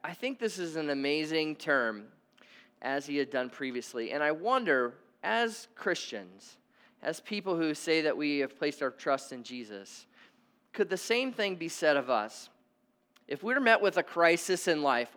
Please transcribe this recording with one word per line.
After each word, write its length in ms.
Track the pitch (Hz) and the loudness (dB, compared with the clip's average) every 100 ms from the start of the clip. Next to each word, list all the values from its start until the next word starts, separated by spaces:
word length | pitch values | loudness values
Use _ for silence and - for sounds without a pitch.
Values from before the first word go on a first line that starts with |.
I 100 | - | -10
think 260 | 170 254 262 | -6 -6 -4
this 180 | 226 185 | -4 -4
is 180 | 170 160 | -6 -4
an 140 | 151 | -2
amazing 680 | 139 139 151 156 160 156 151 | 0 0 0 0 0 0 -4
term, 480 | 160 139 117 104 107 _ _ _ - - _ _ | 0 2 2 -4 -12 _ _ _ -20 -20 _ _
"as 240 | 123 139 139 | -4 -4 -2
he 120 | 143 | -2
had 120 | 135 | 0
done 200 | 135 127 | -2 -4
previously." 600 | - 131 123 - 123 113 | -6 -6 -6 -6 -6 -4
And 120 | 147 | 0
I 80 | 151 | 0
wonder, 640 | 156 208 262 208 135 120 127 _ _ | 0 0 2 4 2 2 -4 _ _
as 460 | 190 226 233 214 - - | -2 0 0 -4 -16 -6
Christians, 800 | 196 170 - 110 90 95 - - _ _ - _ | -2 -2 -4 -10 -12 -20 -20 -20 _ _ -20 _
as 160 | - 160 | -6 -6
people 360 | - 208 190 170 | -6 -6 -2 0
who 200 | 160 147 | 0 0
say 260 | 165 160 | 0 2
that 160 | 151 - | 2 0
we 220 | 151 143 | 0 0
have 180 | 135 - | -2 -2
placed 240 | 151 - | -4 -2
our 80 | 135 | -6
trust 420 | - 156 135 - | -4 -2 -2 -2
in 100 | 131 | -14
Jesus, 640 | 117 123 107 101 95 - - _ - _ _ _ _ | -12 -12 -12 -14 -14 -20 -20 _ -20 _ _ _ _
could 160 | - 190 | -2 0
the 80 | 185 | 0
same 340 | - 240 262 | 0 0 0
thing 240 | 240 202 180 | -2 -4 -2
be 140 | 165 | -8
said 260 | - 156 143 | 2 4 4
of 140 | 127 | 2
us? 400 | 117 107 - - _ _ _ _ _ _ _ - | 0 0 -10 -18 _ _ _ _ _ _ _ -10
If 160 | 143 | -6
we're 160 | 214 262 | 0 2
met 220 | 240 226 | 6 6
with 160 | 202 175 | 6 2
a 60 | |
crisis 640 | - 170 170 170 - 180 - | 0 4 6 6 2 0 2
in 140 | 156 | 2
life, 340 | 143 123 120 | 4 2 0